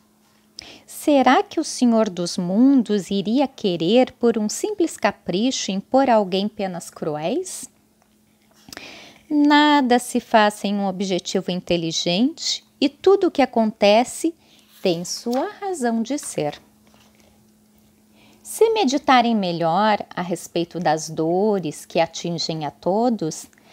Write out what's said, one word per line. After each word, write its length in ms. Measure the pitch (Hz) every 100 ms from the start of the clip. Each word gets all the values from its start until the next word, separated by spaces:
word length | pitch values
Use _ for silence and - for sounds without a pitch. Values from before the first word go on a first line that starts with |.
| _ _ _ _ _ - - - -
Será 580 | - - 277 254 311
que 160 | 403 -
o 60 | 302
Senhor 440 | - 247 226 220
dos 280 | 175 175 -
Mundos 760 | 175 196 262 277 202 208 165
iria 340 | 196 190 240 277
querer, 680 | - 202 170 160 240 254
por 240 | - 240 226
um 100 | 214
simples 480 | - 415 415 330 -
capricho, 760 | 220 - - 180 247 - -
impor 400 | 190 - 262 269
a 60 | 226
alguém 320 | 190 190 208
penas 420 | - 190 175 -
cruéis? 800 | - 165 147 160 285 370 - - _ _ _ _ _ _ _ _ _ - - - - - - -
Nada 720 | 302 294 294 302 294 254 240
se 220 | - 240
faz 320 | - 226 208
sem 200 | 208 202
um 140 | 202 196
objetivo 640 | 185 196 175 - 196 185
inteligente 1120 | 180 - 175 165 165 175 175 262 330 - - - _
e 80 | 277
tudo 400 | - - 392 359
o 40 |
que 100 | -
acontece 920 | 262 233 220 - 202 214 247 - 330 - _ _ _ -
tem 220 | 190 170
sua 480 | 175 - 240 247 370 -
razão 420 | 392 349 240 226
de 160 | 220 285
ser. 400 | - - 151 147 - _ _ _ _ _ _ _ _ _ _ _ _ _ _ _ _ _
Se 280 | - - 453
meditarem 640 | 440 302 285 - 254 233 226
melhor 640 | 185 170 165 175 214 202 -
a 120 | -
respeito 580 | 180 165 - 175 170 165
das 300 | 165 156 156
dores 760 | 156 160 180 214 202 160 - -
que 140 | 180
atingem 640 | 165 - 175 170 - 160 147
a 60 |
todos, 720 | - 175 202 247 220 156 - - _ _